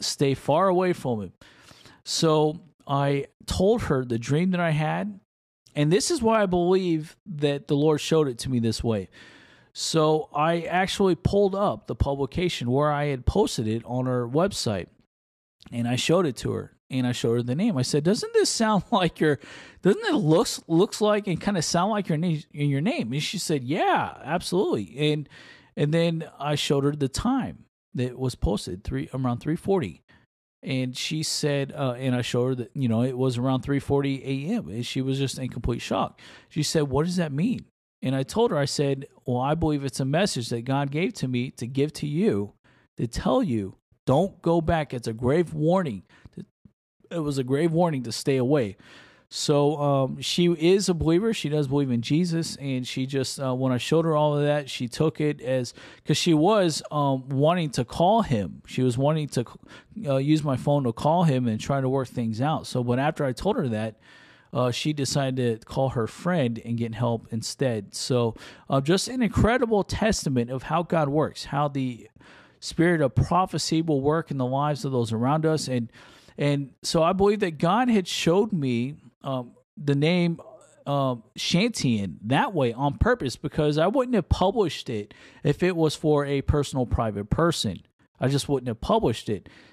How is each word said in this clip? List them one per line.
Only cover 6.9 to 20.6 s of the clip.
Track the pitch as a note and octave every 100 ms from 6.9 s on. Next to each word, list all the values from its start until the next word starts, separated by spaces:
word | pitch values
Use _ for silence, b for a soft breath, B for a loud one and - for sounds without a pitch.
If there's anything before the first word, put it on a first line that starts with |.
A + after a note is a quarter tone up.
| D#3+ D#3 -
that | - D3+ C#3+ C#3+ -
the | D3
Lord | D3+ D3
showed | - D#3+ D3
it | A#2+
to | -
me | B2
this | A2+ A2
way. | A#2 G#2+ F#2 B B B B B B
So | - - D#3+ D#3 D#3 -
I | - D#3 E3+
actually | D#3+ F3 F#3 - G3
pulled | E3+ - G3+ G3+
up | F#3+ G3+ G#3 -
the |
publication | B2+ - C#3 C#3 - F3+ - A#2+
where | C3 D3
I | C#3+ D3
had | C3
posted | - F#3+ B3+ - A2
it | A2+ A2
on | B2 B2+
her | B2 A#2+
website. | C#3 G3 - - G2 - _ _ _ _ _ _ _ -
And | A#2+ A#2
I | A#2+
showed | - E3 E3+
it | A#2+
to | A#2+
her. | G#2 G2 _ -
And | C3 B2
I |
showed | A#2+ A#2 A#2
her |
the | A#2+
name. | C3 A3+ F3
I |
said, | - D3
"Doesn't | D#3 A3+ A4
this | A4+ G4
sound | - A3 G#3 -
<laughs> |
like | G3+ E3+ -
your, | D#3+ C#3 B B B B
doesn't | F#3 D4+
it | A4+
looks, | D#4 D3+ D#3+ C4 -